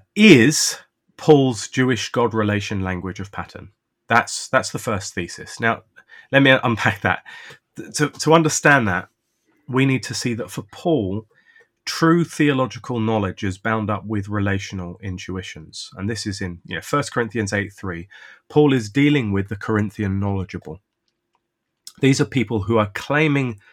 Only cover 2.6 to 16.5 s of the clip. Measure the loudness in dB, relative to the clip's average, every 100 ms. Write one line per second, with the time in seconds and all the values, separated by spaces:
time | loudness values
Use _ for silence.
2.6 | -2 -6 -4 -4 -6 -10 -12 -12 -12 -14
3.6 | -20 _ _ _ 0 0 0 -6 -2 -2
4.6 | 0 -8 -4 -4 -6 -8 -10 -10 -16 -4
5.6 | -2 -2 _ _ _ -20 0 4 6 4
6.6 | 4 0 0 0 -2 -2 -6 -20 -20 -20
7.6 | _ -18 -10 -4 -4 -2 4 4 4 2
8.6 | 4 4 4 -2 -6 _ _ _ _ _
9.6 | -4 0 2 0 -4 -6 -4 -4 -8 -10
10.6 | -14 -8 -2 0 0 -6 -10 _ _ _
11.6 | _ _ -12 0 2 2 0 0 0 2
12.6 | -2 -6 -8 -4 0 0 -2 -4 -6 -4
13.6 | -4 -2 -2 -4 -4 -6 -4 -2 -2 -2
14.6 | -4 -10 -10 -12 -10 -10 -8 -10 -10 -16
15.6 | -18 -16 -16 -8 -6 -6 -6 -6 -8